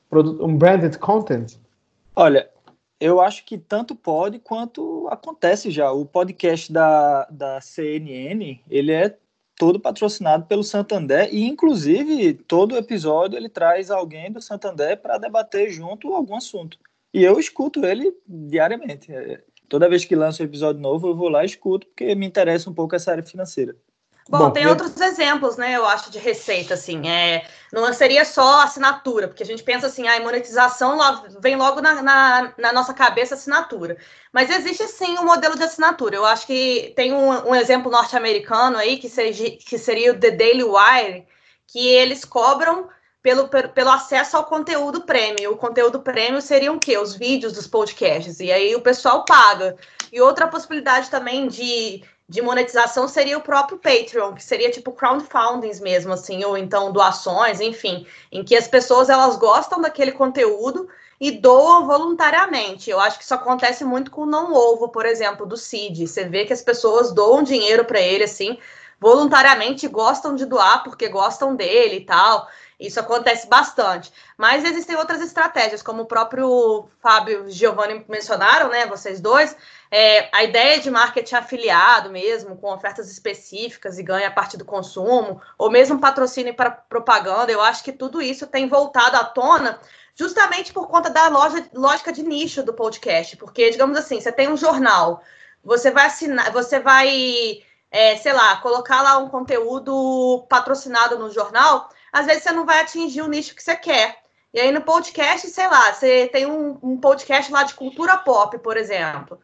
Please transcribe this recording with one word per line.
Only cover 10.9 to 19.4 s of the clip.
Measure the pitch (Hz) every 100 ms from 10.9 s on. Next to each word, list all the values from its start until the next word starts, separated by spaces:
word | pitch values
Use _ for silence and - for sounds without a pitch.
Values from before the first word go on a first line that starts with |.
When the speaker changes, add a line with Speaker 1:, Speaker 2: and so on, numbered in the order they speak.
| 202 160 143 208
Speaker 2:
e, | 214
inclusive, | 226 302 320 226 143 196 294 302 180
todo | 147 - 170 208 247
episódio | 214 214 156 156 190 233
ele | 226
traz | 196 165 175 190
alguém | 196 170 156 180
do | 220
Santander | - 208 202 160 151 202
pra | - 220
debater | 220 220 220 196 214
junto | 165 170 214 277
algum | 381 233
assunto. | 214 - 196 160 - _ _ _
E | 190
eu | 180 247
escuto | 311 - 277 294
ele | 185 208 370 359 -
diariamente. | 165 147 160 160 233 277 143 -
É, | 135 - -